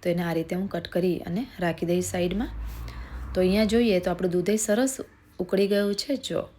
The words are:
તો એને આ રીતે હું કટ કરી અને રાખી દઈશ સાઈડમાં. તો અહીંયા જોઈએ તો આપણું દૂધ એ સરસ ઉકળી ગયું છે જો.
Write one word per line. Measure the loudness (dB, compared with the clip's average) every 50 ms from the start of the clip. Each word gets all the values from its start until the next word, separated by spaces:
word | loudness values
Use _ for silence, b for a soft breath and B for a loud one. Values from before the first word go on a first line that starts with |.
| 0
તો | 0
એને | 0 0 0
આ | 0 -2
રીતે | -2 -2 -2 -4
હું | -4 -4 -4
કટ | -4 -6 -6 -2
કરી | -2 0 2 2 0 0
અને | -2 -4 -4 -4 -4 -6 -6 -4
રાખી | -2 -2 -2 -2 0
દઈશ | 0 2 0 0
સાઈડમાં. | -2 -2 -2 -2 0 0 -2 -4 -4 -6 -8 B B B B B B B B B B B B B B 0
તો | 2
અહીંયા | 4 4 6 4 4
જોઈએ | 4 4 4 4 6 4 4
તો | 2 0
આપણું | -2 0 0 0
દૂધ | 2 2 2 2
એ | 2
સરસ | 0 2 2 2 2 2 0 0 -4 -10 -14 -14 _ _ _ _ _
ઉકળી | -4 0 2 2 4
ગયું | 4 4 2 2 2 0
છે | -2 -2 -2 -2
જો. | -4 -2 -4 -4 -4 -4 -4 -10